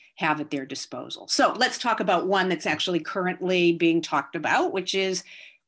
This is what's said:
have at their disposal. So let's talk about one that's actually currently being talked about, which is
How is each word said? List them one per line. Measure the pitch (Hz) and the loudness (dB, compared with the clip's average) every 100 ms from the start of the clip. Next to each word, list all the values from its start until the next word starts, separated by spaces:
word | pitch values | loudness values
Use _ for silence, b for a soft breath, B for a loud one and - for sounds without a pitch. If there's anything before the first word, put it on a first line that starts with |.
| b b | b b
have | 160 147 | 0 0
at | 143 | -2
their | 139 139 | -6 -6
disposal. | 135 - 123 120 - - | -10 -10 -10 -12 -12 -4
So | - 262 180 | 2 2 2
let's | 247 - | 0 0
talk | 247 220 | -2 0
about | 190 175 175 | 2 2 2
one | 196 185 | 2 2
that's | 165 180 | 0 -2
actually | 151 175 170 | -2 0 -2
currently | 160 196 180 175 180 185 175 | -2 -4 -2 -2 0 4 4
being | 170 170 165 | 4 4 2
talked | 160 147 - | 2 -2 -2
about, | 165 151 170 349 | -4 0 2 0
which | 190 180 | -2 -2
is | 190 190 185 - B B B | -2 -2 -2 -8 B B B